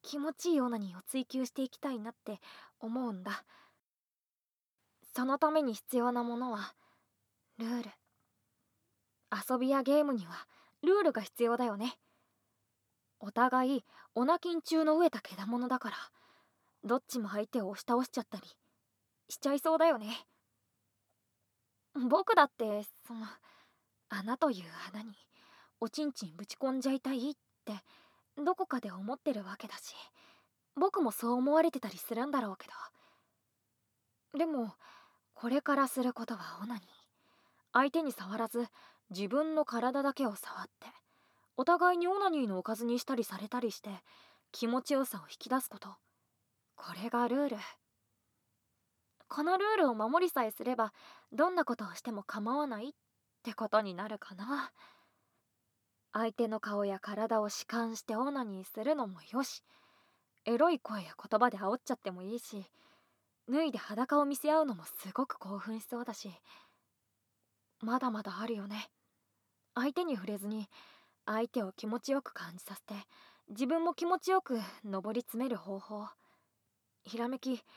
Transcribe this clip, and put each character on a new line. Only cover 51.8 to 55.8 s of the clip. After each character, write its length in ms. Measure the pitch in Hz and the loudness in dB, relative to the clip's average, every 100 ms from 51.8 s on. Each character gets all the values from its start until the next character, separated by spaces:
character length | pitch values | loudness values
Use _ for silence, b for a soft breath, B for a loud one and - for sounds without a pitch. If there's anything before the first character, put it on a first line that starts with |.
| 190 | -6
を 100 | - | -8
し 60 | |
て 100 | 240 | -8
も 120 | 208 | -8
構 340 | - 208 214 277 | -6 -4 0 0
わ 100 | 294 | -2
な 120 | 208 | -4
い 100 | 269 | -8
っ 40 | - _ _ _ _ | -12 _ _ _ _
て 120 | 233 | -10
こ 160 | - 214 | -6 2
と 120 | 214 | 4
に 140 | 202 180 | 4 -4
な 120 | 214 | -8
る 120 | 214 | -8
か 160 | - 185 | -12 -10
な。 360 | 220 277 262 b b b b b b b _ _ _ _ | -6 -4 -6 b b b b b b b _ _ _ _